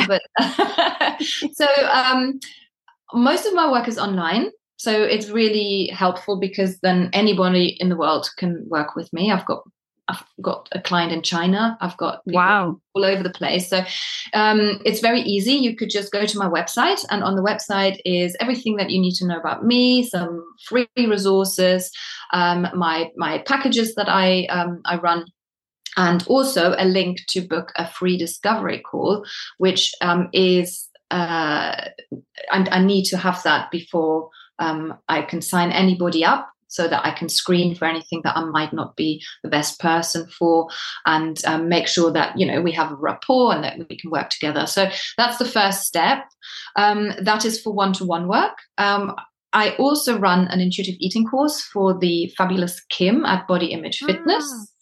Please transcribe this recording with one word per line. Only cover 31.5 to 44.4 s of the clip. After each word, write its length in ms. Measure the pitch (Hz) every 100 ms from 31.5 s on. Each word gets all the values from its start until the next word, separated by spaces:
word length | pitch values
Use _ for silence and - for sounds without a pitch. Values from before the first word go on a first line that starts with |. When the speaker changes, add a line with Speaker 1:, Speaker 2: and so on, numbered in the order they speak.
| 147 165 - - - - - _ - -
Speaker 2:
and 160 | 190 185
I 100 | 185
need 200 | 190 196 190
to 100 | 180
have 260 | 180 175
that 280 | 165 147 -
before, 580 | 170 - 170 160 160 160 - - -
um, 340 | 160 156 160 - -
I 140 | 156
can 180 | 156 175
sign 280 | - 180 175
anybody 540 | 180 190 180 175 165
up, 240 | 170 254 - - -
so 160 | - 165
that 180 | 165 -
I 60 |
can 180 | - 170
screen 440 | - - 175 175
for 120 | 170 160
anything 340 | 165 - 165
that 120 | 160 165
I 80 |
might 300 | 165 156 156
not 200 | 165 -
be 300 | - 156 151 - -
the 60 | 151
best 320 | 151 147 -
person 460 | 170 165 165 165 165 -
for, 300 | 170 165 160 - - - 165
and, 360 | 160 160 156 -
um, 220 | 160 165
make 180 | 170 165
sure 240 | - 165
that, 260 | 156 151 -
you 60 |
know, 160 | 165 135
we 120 | 170
have 200 | 165 156
a 40 | 139
rapport 580 | 147 - - 254 233
and 100 | 165
that 140 | 151 - 165
we 80 | 151
can 120 | 170
work 180 | 151 -
together. 380 | -